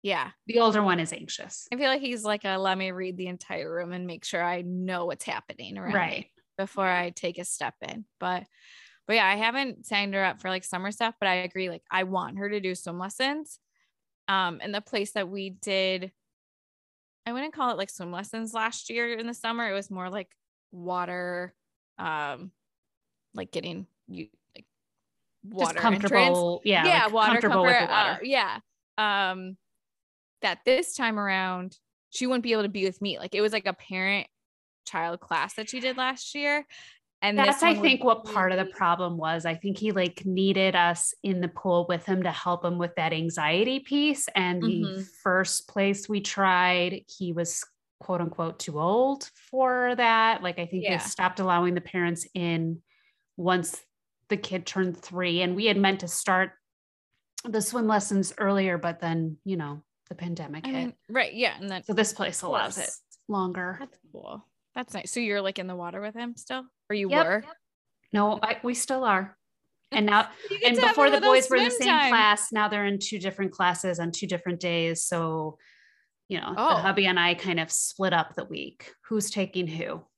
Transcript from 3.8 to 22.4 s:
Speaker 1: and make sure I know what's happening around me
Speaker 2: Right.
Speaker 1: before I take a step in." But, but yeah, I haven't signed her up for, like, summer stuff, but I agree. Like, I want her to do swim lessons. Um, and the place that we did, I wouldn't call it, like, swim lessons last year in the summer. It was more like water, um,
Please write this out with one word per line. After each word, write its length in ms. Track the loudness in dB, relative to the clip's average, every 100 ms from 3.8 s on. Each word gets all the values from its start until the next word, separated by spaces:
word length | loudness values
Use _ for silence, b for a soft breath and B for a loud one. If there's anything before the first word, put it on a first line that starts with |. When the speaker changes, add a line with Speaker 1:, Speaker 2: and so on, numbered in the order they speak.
| -6
Speaker 1:
and 160 | -8 -8
make 180 | -10 -6
sure 160 | -2
I 200 | -2 -2
know 420 | -4 -6 -4 -4 -4
what's 180 | -6 -8
happening 520 | -10 -10 -16 -14 -10
around 140 | -2
me 60 | -2
Speaker 2:
Right. 340 | -2 -6 -10 _ _ -10
Speaker 1:
before 300 | -8 -2 0
I 240 | 2 -2
take 260 | -4 -8 -6
a 80 | -10
step 300 | -6 -8 _
in." 240 | -12 -12 -14 _
But, 280 | -4 -4 -8 B B B B B 0
but 100 | 4
yeah, 100 | 4
I 80 | 4
haven't 500 | 0 0 -4 -8 -4
signed 280 | -2 0 0
her 80 |
up 180 | 0 0
for, 80 | -4
like, 140 | -4
summer 280 | -4 -6 -6
stuff, 220 | -4 -4 0
but 80 | 0
I 80 | 0
agree. 340 | -2 -4 -6
Like, 140 | -6 _
I 120 | -2
want 360 | 0 -2 -4 -6
her 100 | -4
to 100 | -4
do 140 | -4
swim 240 | -6 -8 -8
lessons. 600 | -10 -4 -2 -2 -8 -18 _ _ _ _ _ _ -2
Um, 320 | 0 0 -4
and 100 | -6
the 80 | -8
place 300 | -4 -4 -2
that 180 | -4 -4
we 220 | -6 -8
did, 600 | -8 -2 0 0 -2 -6 _ _ _ _ _ _ _ _ _ _ _ -8
I 80 |
wouldn't 200 | -6 -6
call 180 | -2 -2
it, 60 | 0
like, 120 | -6
swim 220 | -8 -10
lessons 420 | -10 -10 -10 -8
last 360 | -4 -4 -6 -6
year 240 | -4 -4 -4
in 100 | -8
the 60 |
summer. 360 | -6 -6 -4 -2
It 40 |
was 180 | -4 -6
more 180 | -8 -8
like 200 | -8 -10 _ _ _ _
water, 840 | -12 -4 -4 -4 -6 -6 -6 -8 _ _ _ _ -10
um, 520 | -6 -4 -6 -8